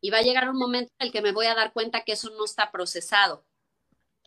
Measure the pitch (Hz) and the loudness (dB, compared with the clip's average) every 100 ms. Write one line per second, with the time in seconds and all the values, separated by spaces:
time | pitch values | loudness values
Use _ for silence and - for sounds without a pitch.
0 | 196 220 247 254 254 262 247 247 240 - | 0 2 4 2 2 0 0 -2 -4 -6
1 | 254 220 208 202 226 226 220 226 226 233 | -6 -2 0 2 2 2 0 -2 -2 -2
2 | 220 214 226 214 214 - 202 190 175 170 | -2 -6 -6 -6 -6 -2 -2 -2 -6 -6
3 | - 202 190 147 _ _ _ _ _ _ | 0 4 4 0 _ _ _ _ _ _
4 | _ _ | _ _